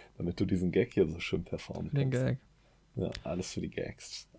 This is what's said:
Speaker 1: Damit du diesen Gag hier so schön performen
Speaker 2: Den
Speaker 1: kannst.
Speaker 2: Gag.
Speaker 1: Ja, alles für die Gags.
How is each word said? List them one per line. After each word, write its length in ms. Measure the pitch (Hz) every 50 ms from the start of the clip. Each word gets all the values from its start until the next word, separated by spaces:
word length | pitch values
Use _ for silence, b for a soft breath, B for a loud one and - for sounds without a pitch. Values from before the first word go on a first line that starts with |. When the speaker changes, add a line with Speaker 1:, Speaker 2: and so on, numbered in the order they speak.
| b b b
Speaker 1:
Damit 220 | - 170 175 180 -
du 40 | 156
diesen 260 | - 98 87 92 87
Gag 200 | - 92 117 - -
hier 140 | 104 90 80
so 100 | 80 80
schön 240 | - - 95 87 85
performen 460 | - - - - - - - - 82
Speaker 2:
Den 180 | - 139 139 131
Speaker 1:
kannst. 160 | - 123 131
Speaker 2:
Gag. 120 | 123 131 - - - _ _ _ - - _ _ _ -
Speaker 1:
Ja, 140 | - 92 85 - - -
alles 280 | - 85 90 90 -
für 80 | - 92
die 100 | 90 -
Gags. 580 | - - - - - - - - - - - - -